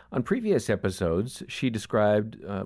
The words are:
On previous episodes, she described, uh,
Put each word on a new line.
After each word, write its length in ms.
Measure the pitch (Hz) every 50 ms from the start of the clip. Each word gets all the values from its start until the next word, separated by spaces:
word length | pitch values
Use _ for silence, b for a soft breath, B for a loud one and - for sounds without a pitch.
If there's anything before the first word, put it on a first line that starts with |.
| B B
On 100 | - 135
previous 480 | - - 202 262 226 214 180 117 - -
episodes, 720 | 104 95 - 98 90 - 95 82 82 92 113 127 - - - -
she 200 | - - 135 127
described, 720 | 113 107 - - - 110 104 104 107 107 104 113 - - -
uh, 200 | 98 101 95 -